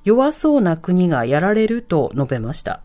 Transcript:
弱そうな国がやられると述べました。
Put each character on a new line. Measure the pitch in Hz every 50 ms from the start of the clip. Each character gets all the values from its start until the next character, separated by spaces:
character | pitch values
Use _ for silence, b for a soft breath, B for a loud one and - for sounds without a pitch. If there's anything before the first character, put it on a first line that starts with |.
| b
弱 | 196 220 247 262 294 302
そ | - - 311 294
う | 277
な | 208 175 165
国 | 165 - - 180 180 180 175
が | 156 123 117
や | 120 139 151
ら | 175 196 214
れ | 220 220
る | 214 233 233
と | - - 175 151 123 - -
述 | 135 139
べ | 123 135 120
ま | 110 117 147
し | -
た。 | - 98 90 -